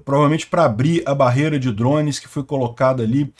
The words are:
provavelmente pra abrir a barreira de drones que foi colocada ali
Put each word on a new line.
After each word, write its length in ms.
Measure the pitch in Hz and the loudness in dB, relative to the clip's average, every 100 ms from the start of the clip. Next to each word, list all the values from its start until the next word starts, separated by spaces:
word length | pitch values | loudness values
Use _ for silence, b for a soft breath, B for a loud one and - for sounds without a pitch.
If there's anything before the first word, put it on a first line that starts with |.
provavelmente 420 | 110 139 143 156 - | -2 2 2 0 -2
pra 180 | 180 | 0
abrir 380 | 151 110 143 170 139 | 2 2 0 0 0
a 80 | |
barreira 440 | 143 127 123 151 147 | 0 2 2 0 0
de 120 | 127 | -2
drones 480 | 104 120 151 151 131 | -2 0 0 0 -4
que 80 | - | -8
foi 160 | 151 | -10
colocada 600 | 135 139 120 117 131 131 | -6 -4 -4 0 0 2
ali 300 | 113 131 143 b | 0 0 -2 b